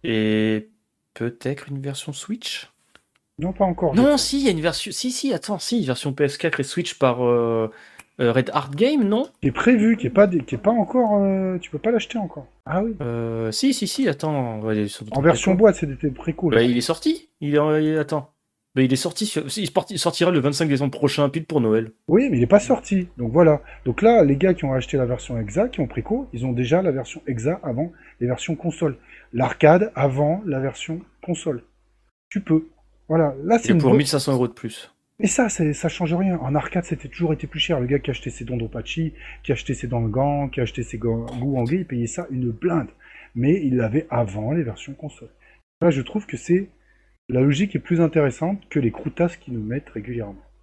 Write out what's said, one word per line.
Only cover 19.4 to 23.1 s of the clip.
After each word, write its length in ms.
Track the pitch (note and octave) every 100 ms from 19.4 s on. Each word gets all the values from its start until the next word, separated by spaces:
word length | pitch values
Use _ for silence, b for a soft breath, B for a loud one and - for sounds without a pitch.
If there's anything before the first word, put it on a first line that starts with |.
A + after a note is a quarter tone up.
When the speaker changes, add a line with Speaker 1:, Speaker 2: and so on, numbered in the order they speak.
| C#3+
Speaker 1:
si, 120 | G#3+
il 100 | F#3+
porti-, 220 | - -
il 40 | F#3+
sortira 320 | F3 - F3
le 80 | E3
vingt-cinq 280 | C3+ C#3 D#3+
décembre 220 | C#3 C#3
prochain, 380 | B2 C#3+ D3 C#3+
pile 160 | D#3 D#3
pour 140 | D#3
Noël. 320 | A2+ A2 A2+ _ -
Speaker 2:
Oui, 200 | F#3 C4+
mais 100 | C3+
il 40 |
est 40 | A#2
pas 100 | G3+
sorti. 460 | - C4 - G3 F3+